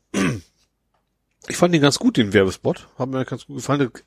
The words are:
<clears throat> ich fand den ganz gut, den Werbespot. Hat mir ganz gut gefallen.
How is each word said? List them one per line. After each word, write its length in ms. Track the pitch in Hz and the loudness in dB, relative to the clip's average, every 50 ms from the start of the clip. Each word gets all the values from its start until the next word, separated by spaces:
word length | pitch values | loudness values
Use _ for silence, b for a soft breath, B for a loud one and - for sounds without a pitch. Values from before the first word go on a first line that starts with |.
| _ _ | _ _
<clears throat> 1400 | - 202 190 160 117 87 - _ _ _ _ _ _ _ _ _ _ _ _ _ _ _ _ _ _ _ - - | -4 -2 -2 -2 -4 -6 -10 _ _ _ _ _ _ _ _ _ _ _ _ _ _ _ _ _ _ _ -12 -10
ich 80 | 135 | -2
fand 180 | - 175 180 175 | 0 2 2 4
den 60 | 151 | 4
ganz 160 | 143 139 - - | 4 2 2 2
gut, 180 | - 254 - | 0 2 2
den 160 | 127 110 98 | 2 2 4
Werbespot. 560 | 95 101 95 92 - - - 139 185 - - - _ - | 4 4 4 4 0 -2 -4 -4 -4 -4 -10 -16 _ -8
Hat 100 | 127 135 | -6 -6
mir 160 | 131 131 123 | -4 -6 -6
ganz 220 | - 131 - - | -6 -8 -12 -12
gut 100 | - 139 | -14 -14
gefallen. 340 | 131 - - 143 143 135 117 - - - | -10 -4 -2 0 0 0 -2 -4 -10 0